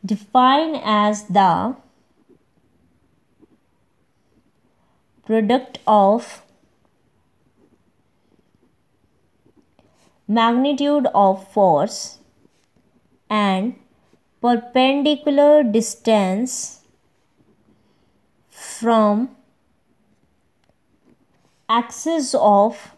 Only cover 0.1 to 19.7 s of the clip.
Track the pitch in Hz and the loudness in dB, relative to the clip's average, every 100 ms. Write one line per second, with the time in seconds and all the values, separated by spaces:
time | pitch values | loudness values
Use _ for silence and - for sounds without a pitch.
0.1 | 208 - 254 254 277 320 294 208 214 208 | -8 -2 0 2 2 -2 -6 -2 0 0
1.1 | 214 - 190 190 170 202 262 _ _ _ | -2 -2 2 2 2 -4 -10 _ _ _
2.1 | _ _ _ _ _ _ _ _ _ _ | _ _ _ _ _ _ _ _ _ _
3.1 | _ _ _ _ _ _ _ _ _ _ | _ _ _ _ _ _ _ _ _ _
4.1 | _ _ _ _ _ _ _ _ _ _ | _ _ _ _ _ _ _ _ _ _
5.1 | _ - 220 214 254 262 - - 214 196 | _ -4 -2 0 -2 -4 -10 0 2 4
6.1 | 220 233 - _ _ _ _ _ _ _ | 0 -4 -20 _ _ _ _ _ _ _
7.1 | _ _ _ _ _ _ _ _ _ _ | _ _ _ _ _ _ _ _ _ _
8.1 | _ _ _ _ _ _ _ _ _ _ | _ _ _ _ _ _ _ _ _ _
9.1 | _ _ _ _ _ _ _ _ _ _ | _ _ _ _ _ _ _ _ _ _
10.1 | _ - 220 226 240 277 269 285 294 254 | _ -4 0 2 2 0 0 0 0 0
11.1 | - 196 190 - - 190 147 202 - - | 2 2 0 -4 0 2 2 -2 -6 -16
12.1 | - _ _ _ _ _ _ _ _ _ | -18 _ _ _ _ _ _ _ _ _
13.1 | _ _ 214 202 190 220 - _ _ _ | _ _ -2 0 -2 -4 -10 _ _ _
14.1 | _ _ _ 240 233 226 254 262 277 285 | _ _ _ -2 -2 -2 0 0 0 0
15.1 | 294 294 277 294 302 247 214 - - - | 0 0 2 4 4 4 0 -2 -6 0
16.1 | 214 185 190 254 - - - _ _ _ | 0 0 -4 -6 -8 -14 -16 _ _ _
17.1 | _ _ _ _ _ _ _ _ _ _ | _ _ _ _ _ _ _ _ _ _
18.1 | _ _ _ _ - - - 226 226 214 | _ _ _ _ -20 -18 -6 0 2 2
19.1 | 208 254 _ _ _ _ | 0 -4 _ _ _ _